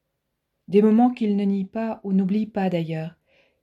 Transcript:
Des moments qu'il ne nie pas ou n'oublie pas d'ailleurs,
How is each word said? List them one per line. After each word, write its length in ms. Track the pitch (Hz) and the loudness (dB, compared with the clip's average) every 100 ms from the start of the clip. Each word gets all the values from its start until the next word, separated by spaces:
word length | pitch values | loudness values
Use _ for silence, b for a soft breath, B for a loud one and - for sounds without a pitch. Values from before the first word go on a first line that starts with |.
| _ _ _ _ _ _ - | _ _ _ _ _ _ 0
Des 140 | 190 | 4
moments 300 | 214 220 247 | 4 4 4
qu'il 240 | 247 220 202 | 2 -2 0
ne 80 | |
nie 220 | 202 196 190 | 0 -2 -4
pas 340 | 226 226 220 | -8 -8 -8
ou 100 | 202 | -2
n'oublie 320 | 190 190 208 220 | 0 0 -2 -4
pas 240 | - 190 | -4 -2
d'ailleurs, 460 | 175 160 160 160 - _ _ _ _ | -2 -4 -6 -8 -14 _ _ _ _